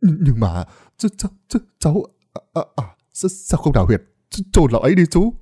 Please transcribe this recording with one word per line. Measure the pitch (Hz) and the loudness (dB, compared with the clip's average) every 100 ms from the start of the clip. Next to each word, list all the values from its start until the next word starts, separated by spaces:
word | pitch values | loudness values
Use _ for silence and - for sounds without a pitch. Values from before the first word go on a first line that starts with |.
Nhưng | 226 160 151 113 | 2 2 0 2
mà, | 104 85 - _ _ _ | 0 -2 -8 _ _ _
ch-, | 214 - | -6 -4
ch-, | 196 _ _ | -14 _ _
ch-, | 226 - _ | -8 -8 _
cháu, | 160 147 - _ _ | -2 -2 -4 _ _
à, | - _ | -20 _
à, | 165 - - | -8 -8 -10
à, | 104 _ _ | -12 _ _
s-, | - 185 | -6 -6
sao | 185 - - | -6 -4 -2
không | 156 | 0
đào | 120 90 | 2 2
huyệt, | 107 _ _ _ | 0 _ _ _
ch-, | - 190 | -12 0
chôn | - 147 | 2 4
lão | 113 | 2
ấy | 131 | 2
đi | 185 170 | 2 2
chú? | - 220 - | 2 0 -4